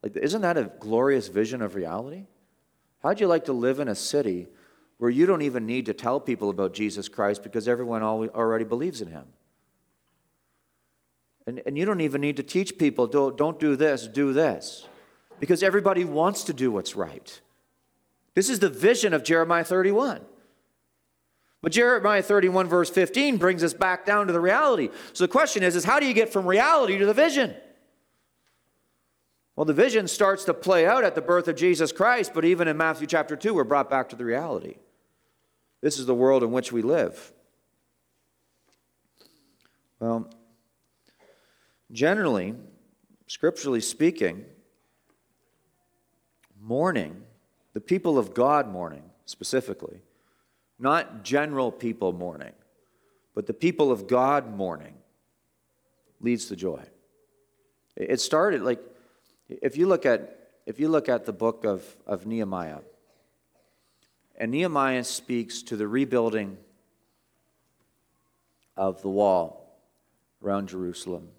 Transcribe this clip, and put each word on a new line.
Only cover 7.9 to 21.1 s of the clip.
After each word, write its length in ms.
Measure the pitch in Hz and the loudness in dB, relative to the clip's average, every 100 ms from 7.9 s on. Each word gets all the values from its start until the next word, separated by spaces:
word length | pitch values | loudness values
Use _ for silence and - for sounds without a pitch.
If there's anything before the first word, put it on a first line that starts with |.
| 113 | -4
al-, 260 | 110 110 110 | -2 -2 -4
already 360 | 113 113 113 | -2 0 0
believes 380 | 110 120 170 131 | -2 -4 -4 -8
in 60 | 90 | -12
him? 180 | 78 67 _ _ _ _ _ _ _ _ _ _ _ _ _ _ _ _ _ _ _ _ _ - | -14 -18 _ _ _ _ _ _ _ _ _ _ _ _ _ _ _ _ _ _ _ _ _ -14
And, 160 | 127 - | -8 -6
and 100 | 143 | -2
you 80 | |
don't 160 | 190 196 | 0 0
even 220 | 151 139 | 0 0
need 160 | 143 139 | -2 -4
to 40 | |
teach 360 | 147 180 190 - | -4 -2 -2 0
people, 280 | 151 127 120 | 0 2 2
"Don't, 300 | 143 139 - | 2 2 0
don't 240 | 151 160 | -2 0
do 160 | 156 135 | 0 4
this, 320 | 156 131 113 | 2 2 -4
do 240 | 110 139 | 0 2
this," 540 | 131 156 85 - - - - _ _ _ - | 2 2 0 -10 -16 -20 -20 _ _ _ -10
because 240 | 143 170 | 0 2
everybody 420 | 190 196 196 180 | 4 4 2 2
wants 400 | 175 147 175 202 | 0 2 0 0
to 80 | - | -8
do 180 | 139 131 | -2 0
what's 260 | 104 - 101 | 0 -4 -6
right. 440 | 85 69 - - _ _ _ _ _ _ _ _ _ | -8 -8 -20 -20 _ _ _ _ _ _ _ _ _
This 160 | - 202 | -2 0
is 100 | 226 | 2
the 120 | 196 | 0
vision 420 | - 185 240 214 | 4 2 4 2
of 100 | 156 | 0
Jeremiah 420 | 143 165 165 170 | 2 2 4 2
thirty-one. 580 | 160 185 190 202 269 - - - _ _ _ _ _ _ _ | 2 2 2 2 0 -6 -14 -20 _ _ _ _ _ _ _